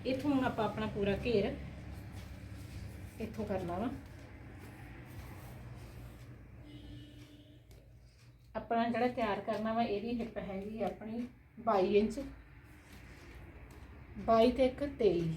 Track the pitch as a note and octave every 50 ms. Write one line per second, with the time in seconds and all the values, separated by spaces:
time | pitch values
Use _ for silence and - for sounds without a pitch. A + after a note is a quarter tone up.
0 | - A#3+ C4+ C4+ - D4 C#4 C4 B3+ A#3 - - G#3+ G3+ - G#3+ G#3+ G#3 - G#3+
1 | G3+ G3+ G3 F#3+ - B3 A3+ G3+ G3 B3+ D4 - - - - - - - - -
2 | - - - - - - - - - - - - - - - - - - - -
3 | - - - - A3 G#3+ - A3 G#3 G3 G3 F#3 F3+ E3+ F3 F#3 A3 B3+ C#4 -
4 | - - - - - - - - - - - - - - - - - - - -
5 | - - - - - - - - - - - - - - - - - - - -
6 | - - - - - - - - - - - - - D4 D4 - - - C#4+ -
7 | - - - - - - - - - - - - - - - - - - - -
8 | - - - - - - - - - - - A3 A3 - A#3 A#3 A#3 A#3 A#3 A3
9 | B3 B3 - C4 A3+ G#3 G3 G3+ - A3+ G#3 G3+ A3 A3 A3+ A#3 A#3 G#3 G3+ G3+
10 | G#3+ A#3 B3 A3+ A3+ - - G#3 F3+ F#3+ F#3+ F#3+ G3+ G#3+ A3 A3+ G3+ F3+ F3+ -
11 | G#3+ A3 A3 A#3+ B3 - - - - - - - - A3+ G3+ G3 F#3 G3+ G#3 G3+
12 | A3 A3+ - C#4 C4+ - - - - - - - - - - - - - - -
13 | - - - - - - - - - - - - - - - - - - - -
14 | - - - G#3+ F#3+ A3 A3+ A3+ A3+ B3+ B3 C#4 C4 B3+ B3+ - - - - -
15 | A#3 G3 E3+ F3 E3+ E3 D#3+